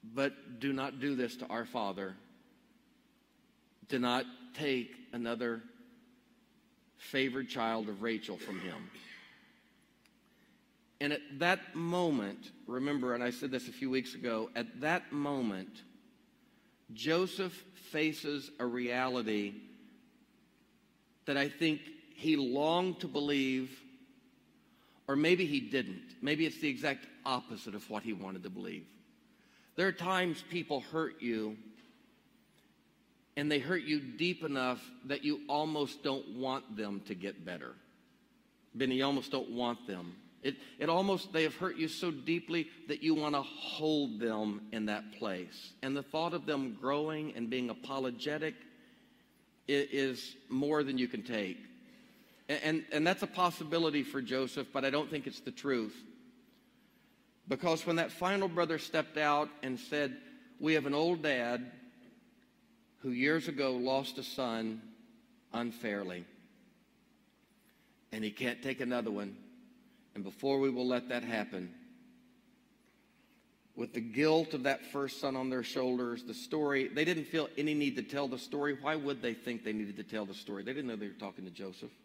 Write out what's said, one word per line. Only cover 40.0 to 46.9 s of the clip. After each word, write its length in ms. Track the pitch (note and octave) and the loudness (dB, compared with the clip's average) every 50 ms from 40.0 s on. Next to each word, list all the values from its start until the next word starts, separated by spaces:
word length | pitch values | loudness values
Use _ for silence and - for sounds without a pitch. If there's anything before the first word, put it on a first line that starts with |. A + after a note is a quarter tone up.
| F2 F2 F2+ - - - - - - | -6 -10 -12 -14 -18 -20 -20 -4 -4
It, 140 | C#3+ C3+ - - - - - | -4 -4 -4 -12 -18 -8 -2
it 120 | - D#3 | 2 4
almost, 420 | E3 F3+ F#3+ G3 F#3+ F3+ - - - | 4 4 4 4 2 0 0 -2 2
they 120 | D#3+ D#3+ | 2 2
have 120 | D#3 - | 2 2
hurt 220 | - F3+ F#3 - - | 0 -4 -4 0 0
you 100 | D#3+ D#3+ | -2 -2
so 220 | D#3+ - - F3 | -2 -2 -2 -2
deeply 580 | D#3+ C3+ B2+ C#3+ E3 E3 E3 - E3 E3+ D#3 - - - - | -2 -2 -2 0 0 0 0 -2 -2 -2 -2 -2 -8 -18 -6
that 160 | - A3 - - | -6 -4 0 4
you 120 | D#3 D#3+ | 4 4
wanna 260 | D3+ D3+ D3+ D3 C#3+ | 4 4 2 2 2
hold 800 | C3+ - - - - - - - D#3 D#3 D#3 D3+ C#3+ B2+ A2+ G#2 | 0 -2 -8 -10 -8 -8 -4 0 2 4 4 4 4 2 0 0
them 480 | A#2 A#2 A2 G#2+ G#2+ G#2+ G2+ G#2 G#2+ - - | 0 2 2 2 2 0 0 -2 -6 -6 -4
in 120 | A2+ G#2+ | -2 0
that 260 | G#2+ G#2 G#2 G#2+ G#2 - | 0 0 -2 -4 -8 -10
place. 600 | - A#2+ G#2+ F#2+ F2+ F2+ F2 - - - - - - | -6 -4 -2 -2 -2 -6 -8 -10 -16 -16 -16 -14 -6
And 160 | - C3+ C3+ | -4 -2 -2
the 60 | C#3+ C3+ | -2 -4
thought 320 | - - D#3 E3 E3+ E3 | -2 0 2 2 2 0
of 100 | E3+ C3 | -2 0
them 320 | - D3+ C#3+ C3+ B2+ A2 G2 | 0 0 0 0 -2 -4 -2
growing 560 | F#2 B2+ | 0 2